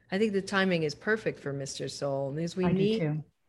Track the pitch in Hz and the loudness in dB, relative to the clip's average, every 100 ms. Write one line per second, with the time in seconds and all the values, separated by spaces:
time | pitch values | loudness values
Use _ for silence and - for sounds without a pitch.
0 | _ 190 220 196 190 196 190 175 156 143 | _ 0 0 0 0 2 4 4 0 -2
1 | - 220 160 139 143 139 135 - 139 - | 0 0 0 -4 -4 -6 -6 -6 -8 -4
2 | 143 139 139 147 170 185 180 185 202 220 | -4 -2 -2 -4 -4 0 2 4 4 2
3 | 156 156 - _ | 0 -2 -6 _